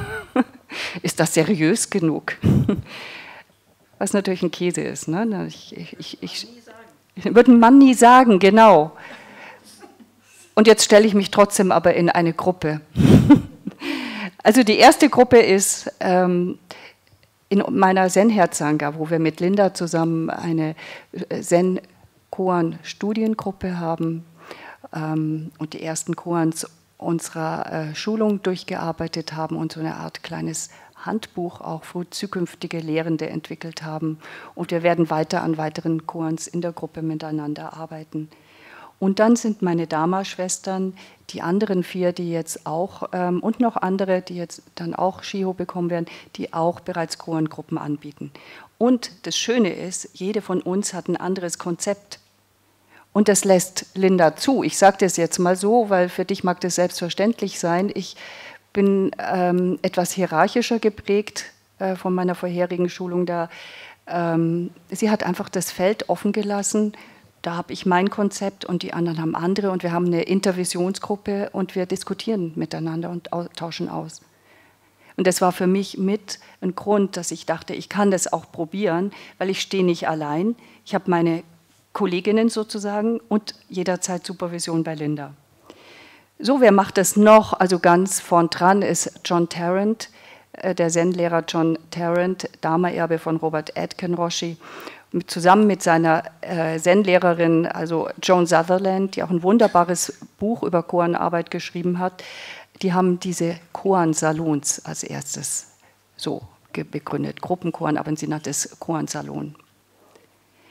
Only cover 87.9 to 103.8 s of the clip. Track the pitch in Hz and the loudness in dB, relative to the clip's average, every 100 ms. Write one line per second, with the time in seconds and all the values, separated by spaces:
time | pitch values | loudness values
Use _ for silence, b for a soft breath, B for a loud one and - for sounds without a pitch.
87.9 | 175 190 - - 175 170 - 175 202 156 | 4 2 -4 0 2 2 2 2 4 2
88.9 | 165 - - - 175 170 170 175 185 208 | -2 -4 -8 -4 -2 -2 -4 -2 0 0
89.9 | 226 - B B B B - 190 180 170 | -4 -8 B B B B -8 -4 0 0
90.9 | 165 170 180 170 165 160 170 160 160 - | 2 0 0 0 0 -2 0 0 0 -6
91.9 | 170 170 175 185 185 - - 160 165 175 | -6 -2 0 0 -4 -8 -6 -2 0 0
92.9 | 175 165 165 165 160 160 156 151 - 175 | -2 -2 -2 -4 -4 -2 -4 -6 -8 -8
93.9 | - 180 170 170 - 170 160 B B B | -8 -6 -4 -4 -4 -8 -10 B B B
94.9 | B B 175 - 180 170 196 214 185 - | B B -8 -6 0 4 6 6 2 2
95.9 | 165 165 160 - - - 175 160 160 170 | 2 4 0 -2 -12 -8 -4 -4 0 4
96.9 | 190 196 180 175 170 165 165 170 - 165 | 4 6 4 4 2 4 2 0 -4 -4
97.9 | 165 - - - 180 170 165 170 185 196 | -4 -4 -4 2 4 4 2 2 0 0
98.9 | 190 196 - 160 175 175 233 208 180 175 | -2 -2 -4 -2 -2 4 4 6 4 2
99.9 | 175 - - - - 202 233 - 175 170 | 0 -4 -10 -16 -6 -4 -4 -2 -2 -2
100.9 | 175 170 170 170 170 165 175 - 175 175 | 0 0 0 -2 -2 -6 -8 -10 -6 -4
101.9 | 175 185 - B B B B B - 190 | -2 -4 -8 B B B B B -6 -2
102.9 | 180 185 175 185 170 165 170 - - | 2 2 0 -4 -4 -4 -4 -12 -6